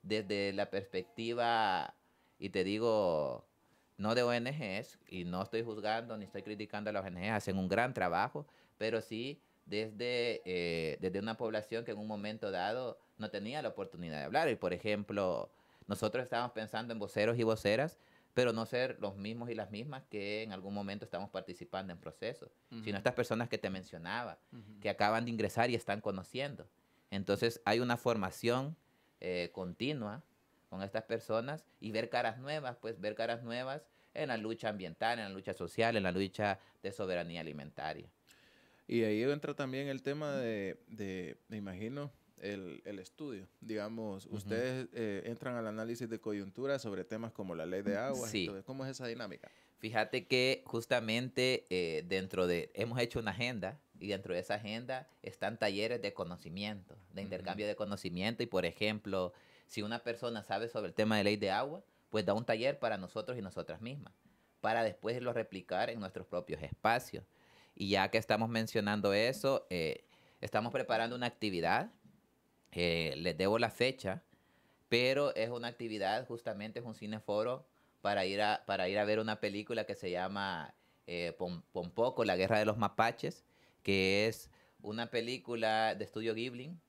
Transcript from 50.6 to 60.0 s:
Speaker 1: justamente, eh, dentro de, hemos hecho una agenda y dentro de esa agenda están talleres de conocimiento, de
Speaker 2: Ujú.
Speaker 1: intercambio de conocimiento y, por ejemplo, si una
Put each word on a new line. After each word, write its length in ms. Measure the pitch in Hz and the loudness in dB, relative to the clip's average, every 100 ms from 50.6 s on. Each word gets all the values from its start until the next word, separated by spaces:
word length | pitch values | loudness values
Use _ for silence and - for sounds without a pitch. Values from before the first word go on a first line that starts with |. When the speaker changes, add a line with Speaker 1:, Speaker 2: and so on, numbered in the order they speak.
| - | 0
Speaker 1:
justamente, 1000 | 117 - 123 113 113 127 - 127 127 - | -4 2 2 4 0 0 4 4 4 2
eh, 340 | 92 85 78 87 | 0 2 0 0
dentro 380 | 95 92 90 90 | 0 0 2 4
de, 240 | 87 - - | 4 0 -2
hemos 240 | 117 120 | -2 0
hecho 200 | 123 127 | 0 0
una 120 | 110 | -2
agenda 480 | 98 123 120 92 147 _ - | -2 -2 -2 -4 -6 _ -10
y 80 | 98 | -4
dentro 260 | 95 92 87 | -4 0 -2
de 40 | |
esa 140 | - 107 | 0 -4
agenda 540 | 110 113 123 131 - _ | -2 -6 -4 -6 -8 _
están 340 | - - 95 113 | -14 -4 -4 0
talleres 440 | 107 98 110 120 | 0 2 0 0
de 120 | 101 | -4
conocimiento, 840 | - 85 87 80 87 104 104 92 - - | -4 -6 -6 -10 -6 -6 -8 -14 -20 -14
de 80 | 98 | -10
Speaker 2:
Ujú. 0 | |
Speaker 1:
intercambio 460 | 101 92 87 98 104 | -6 -6 -4 -2 -2
de 80 | 101 | -2
conocimiento 680 | 104 101 90 87 101 117 | -2 -4 -4 -2 -2 0
y, 20 | 120 | 0
por 200 | 92 87 | 2 0
ejemplo, 680 | - 107 107 104 95 90 - - - _ | 0 0 0 -2 -2 -2 -6 -20 -20 _
si 160 | - | -6
una 180 | 104 117 | -4 -4